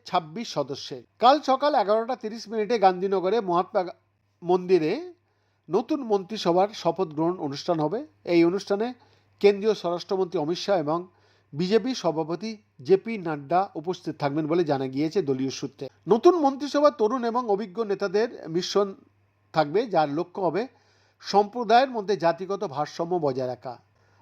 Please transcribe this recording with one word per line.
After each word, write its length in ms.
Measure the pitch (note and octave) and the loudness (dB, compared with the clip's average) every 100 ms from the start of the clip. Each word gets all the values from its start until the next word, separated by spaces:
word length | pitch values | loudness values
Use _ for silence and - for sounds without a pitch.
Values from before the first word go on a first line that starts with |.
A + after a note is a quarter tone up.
| - | -4
ছাব্বিশ 420 | F3+ D#3 E3 A#3 | -4 -4 -8 -6
সদস্যের। 500 | - C3+ C#3 - C3+ A#2 _ | -6 -6 -8 -10 -14 -16 _
কাল 220 | A3+ D4 | 6 6
সকাল 340 | C4+ C4 C#4+ C#4+ | 4 0 2 2
এগারোটা 400 | F#3+ G#3+ A3+ B3+ | 2 2 0 -6
তিরিশ 340 | A3 A3+ G3 | -8 -10 -6
মিনিটে 300 | A3 G#3 A#3 | -4 0 4
গান্ধীনগরে 600 | F#3+ F#3 G3 G3 F3+ A3+ | 4 4 0 0 0 0
মহাত্মা 420 | G3 E3+ F#3 G#3 | 2 0 0 0
গা-, 100 | F3 - _ _ _ _ | -2 -6 _ _ _ _
মন্দিরে 680 | E3+ F#3 F3+ F#3 D#3 A#3 F4+ E4+ _ _ _ _ - | 0 0 4 4 4 -2 -6 -16 _ _ _ _ -4
নতুন 320 | F3+ B3 D#4 | -2 0 -4
মন্ত্রিসভার 640 | A#3+ G3+ F3+ A3 F#3 F3 G3+ | 0 -2 -2 -2 2 4 2
শপথ 340 | G#3+ E3+ E3 F#3 | 0 -4 -2 -4
গ্রহণ 300 | D3+ E3 F3+ | -2 -2 -2
অনুষ্ঠান 400 | D3+ C#3 - E3+ | -6 -6 -2 0
হবে। 280 | D3+ G#3 D#4 _ | 0 -4 -8 _
এই 220 | - F3 E3+ | 0 4 4
অনুষ্ঠানে 480 | F#3+ - G3+ A#3 B3+ _ _ _ _ | 2 -2 -2 -2 -6 _ _ _ _
কেন্দ্রীয় 340 | G3+ G3+ G#3+ | 4 4 0
স্বরাষ্ট্রমন্ত্রী 680 | G3+ F3 E3+ - F#3+ F#3 F3+ | -2 -2 -6 -4 -2 -2 -2
অমিত 180 | D3 F3 | -2 -2
শাহ 220 | - G3 | 0 0
এবং 280 | D3 E3 F3+ _ _ _ _ | 0 -2 -4 _ _ _ _
বিজেপি 420 | C#3+ F3+ A3 A3 B3 | -4 2 2 2 -2
সভাপতি 640 | F3 D#3 D#3 E3+ G#3+ G#3+ _ - | -2 -2 -4 -6 -8 -12 _ -10
জেপি 340 | C3 F#3+ A3 A3+ | 2 2 2 -6
নাড্ডা 520 | E3+ D3+ C#3 E3+ G3+ E3+ | -6 -6 -2 0 0 -4
উপস্থিত 400 | D#3 F3+ - D#3 | -8 -8 -8 -4
থাকবেন 280 | C#3+ C#3+ D3+ | -2 -2 0
বলে 160 | F3 | 0
জানা 240 | D#3+ C#3 C3+ | 2 0 -2
গিয়েছে 340 | C3 D#3 G3+ | -2 -2 0
দলীয় 280 | D3+ C3+ C3+ | 0 0 -2
সূত্রে। 400 | - C#3 - C3+ - - | -4 -10 -10 -16 -10 0
নতুন 320 | A3+ F4 F4+ | 4 6 6
মন্ত্রিসভা 500 | C#4 C4+ C#4+ C#4+ D4 | 2 -2 -4 2 2
তরুণ 340 | D4 G#3+ C4 | 4 0 0
এবং 260 | A#3 A3+ A#3+ | -2 -2 0
অভিজ্ঞ 340 | G3 G#3+ F3 | -2 -2 -6
নেতাদের 640 | A3 G3 G3+ F#3+ A#3+ - D3+ | -4 -2 -2 0 -2 -4 -6
মিশ্রণ 440 | D#3+ F3+ G3+ G3+ F#3+ _ _ _ _ _ | -4 -2 0 0 -4 _ _ _ _ _
থাকবে, 320 | E3 D3 F3 B3 | 0 2 0 2
যার 240 | F3+ D3+ | 2 2
লক্ষ্য 320 | C#3+ F3 - | 0 -4 -4
হবে 260 | F#3 D#3 B3+ _ _ _ _ _ | -2 -2 -4 _ _ _ _ _
সম্প্রদায়ের 720 | - G3 G#3 A#3+ A3 A#3 C4+ | 0 2 2 0 4 4 4
মধ্যে 260 | A#3+ F#3+ G3 | 0 -2 0
জাতিগত 480 | E3 E3 F#3 G3 | 0 0 -4 -6
ভারসাম্য 520 | G3+ C#3 D3+ - E3+ F3+ | -4 -4 -6 -4 -2 0
বজায় 320 | D3 C3 B2+ | 0 0 -4
রাখা। 320 | B2 C3 A#2+ _ _ _ _ | -6 -12 -16 _ _ _ _